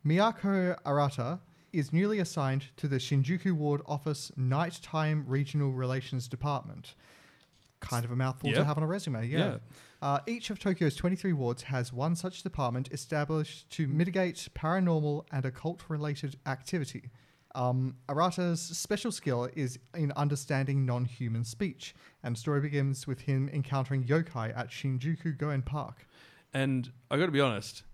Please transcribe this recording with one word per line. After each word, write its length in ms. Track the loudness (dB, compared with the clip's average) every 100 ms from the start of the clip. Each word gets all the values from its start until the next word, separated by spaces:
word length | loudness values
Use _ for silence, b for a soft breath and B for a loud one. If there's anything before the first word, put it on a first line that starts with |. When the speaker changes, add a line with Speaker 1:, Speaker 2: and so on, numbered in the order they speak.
| 4
Speaker 1:
Miyako 720 | 6 4 4 2 2 2 0
Arata 560 | 0 2 2 0 -4 -4 -10 b b
is 180 | -2 2
newly 280 | 4 4 2
assigned 460 | 0 0 0 0 -2 -6
to 100 | 0
the 120 | 0
Shinjuku 540 | 2 2 4 2 2 2
Ward 260 | 2 0 0
Office 440 | -4 -2 -4 -6 -2
Nighttime 880 | 2 2 0 -4 -4 0 2 0 2
Regional 440 | 0 2 2 2
Relations 560 | 0 0 -2 -2 -4 -4
Department. 680 | -4 -2 -2 -4 -14 -16 -20 b b b b b b b _
Kind 260 | -4 -2 0
of 60 |
a 40 | 0
mouthful 360 | 0 0 0
to 60 | 2
Speaker 2:
Yeah. 60 |
Speaker 1:
have 140 | 2 2
on 60 |
a 40 | 0
resume, 400 | -2 -4 -4 0
yeah. 100 | 2
Speaker 2:
Yeah. 200 | 0 -2 -10 B B B
Speaker 1:
Uh, 180 | -2 0 -2
each 220 | -6 -6
of 80 | -4
Tokyo's 360 | -2 2 2 2
twenty-three 380 | 0 0 0
wards 300 | 0 0 -2
has 280 | -2 -2 -2
one 240 | -2 0 0
such 280 | -2 -6
department 460 | -8 -2 0 0 -4
established 760 | -8 -2 -2 0 0 -2 -8 -12
to 160 | -2 0
mitigate 600 | 2 2 2 0 -2 -10 -4
paranormal 680 | 0 4 4 4 2 -2 -4
and 120 | -4 -4
occult-related 920 | -4 -6 -6 -6 -4 -2 -2 -6 -6 -6
activity. 640 | -6 -2 -2 -2 -6 -14 b b b b
Um, 420 | -2 2 2 0 -4 -4
Arata's 520 | 2 2 2 2 0
special 500 | -2 -6 -2 -2 0
skill 380 | -2 0 0 0 -2
is 240 | -2 -4 -12 -2
in 160 | 0
understanding 720 | 2 2 0 0 0 2 2 2
non-human 600 | 2 0 -2 -2 -2 -2
speech, 500 | -2 -2 -2 -14 -16 B B
and 120 | -6 -2
the 40 |
story 200 | 0 0
begins 460 | 2 2 2 0 -4
with 140 | -4
him 280 | 0 0 0
encountering 500 | -2 0 0 0 0
yokai 520 | 4 2 2 -4 -4 -4
at 140 | -8
Shinjuku 600 | -4 -2 -2 -2 -2 -2
Goen 280 | -2 -2 0
Park. 440 | -2 -4 -6 -12 -20 B B B B
Speaker 2:
And 380 | 0 2 0 -2 -10 _
I 80 | 2
gotta 140 | 4
be 100 | 4
honest 420 | 4 2 -6 -14 -18